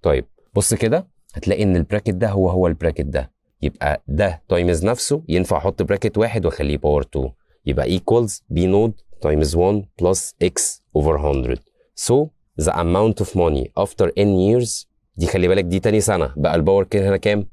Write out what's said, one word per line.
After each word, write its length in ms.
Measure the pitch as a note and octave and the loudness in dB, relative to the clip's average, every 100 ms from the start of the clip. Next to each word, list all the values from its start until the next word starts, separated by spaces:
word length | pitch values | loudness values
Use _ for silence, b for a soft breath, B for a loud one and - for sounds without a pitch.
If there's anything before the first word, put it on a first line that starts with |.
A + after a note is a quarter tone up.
طيب، 240 | - C2+ - _ _ - | 2 0 -2 _ _ -2
بص 180 | - | 0
كده، 340 | A2 A2+ D#3 F#3+ _ _ | 0 0 0 -4 _ _
هتلاقي 300 | - G#2 F#2+ | -6 -4 0
إن 120 | G#2 F2+ | 2 2
البراكت 340 | D2+ G#2 A2 | 0 -2 -2
ده 200 | F2+ G#2+ | -2 -2
هو 200 | G2 F#2 | 0 0
هو 180 | F2+ F2+ | 2 0
البراكت 380 | D#2 E2 D#2 C#2+ | 0 -2 -2 -4
ده، 260 | C2+ C2+ _ _ _ | -4 -6 _ _ _
يبقى 420 | C#2+ - D2 C#2+ - | -6 -4 -4 -4 -4
ده 340 | D2 G2+ E2+ _ | 0 0 -2 _
تايمز 360 | F2 F2 E2 F#2+ | 0 2 0 0
نفسه، 380 | B2 - D#2+ D#2+ | -2 -2 -4 -2
ينفع 300 | E2+ F#2 D#2+ | -2 0 0
أحط 260 | F#2 - | -2 -4
براكت 340 | F#2+ G2+ A2 G#2 | -2 0 0 0
واحد 280 | A2+ A2 E2+ | 0 0 -4
وأخليه 320 | - D2 D2 | -2 -4 -2
باور 260 | D2 D2 | 0 0
two، 260 | C2+ D2 C2 - _ _ C#2+ | -2 -6 -6 -10 _ _ -4
يبقى 320 | C2+ C2 F2+ | -2 0 -2
equals 440 | - A#2 A2+ - _ | 2 0 0 -6 _
بي 160 | D#2 F#2 | 0 2
نود 280 | G2+ A2+ G#2+ - - D#2 | 2 2 -4 -16 -6 -2
times 240 | D2+ D2+ | 0 2
one 320 | E2 F2+ G#2 G2 - | 2 2 0 -4 -2
plus 440 | F2 F#2 - _ F2+ | 0 0 -4 _ -2
x 340 | - - - _ - | -2 -6 -8 _ 0
over 200 | D2 D2+ | 0 0
hundred. 420 | D2 C#2 B1 A#1+ _ _ _ - - | 0 -2 -2 -6 _ _ _ -10 0
So, 200 | C3 D3+ _ _ - | 2 0 _ _ -4
the 120 | D#2+ | -2
amount 520 | - E2+ F#2 A2 G2+ G2 | 0 0 2 2 0 -2
of 40 | F#2+ | 2
money 300 | E2+ C#2+ A#1+ - | 2 0 -4 -2
after 240 | G2+ - F2+ | -4 0 -2
n 240 | - G2+ F#2+ F#2+ | 2 2 4 2
years، 360 | A#2+ A#2+ - - _ _ - | 2 -2 -8 -12 _ _ -6
دي 100 | D#2+ | -2
خلي 200 | F#2+ F2+ | 0 2
بالك 160 | F#2+ | 2
دي 160 | F2 F#2+ | 0 0
تاني 220 | A2 G#2+ | 2 0
سنة، 320 | G#2 F#2 C#2+ D2 | 0 0 -2 -2
بقى 180 | D2+ E2 | 0 2
الباور 280 | D#2 G2 | 2 2
كده 260 | F#2+ G#2 G2 | 2 0 0
هنا 80 | G2 | 0
كام؟ 300 | G#2 G#2 G2+ | 0 0 -4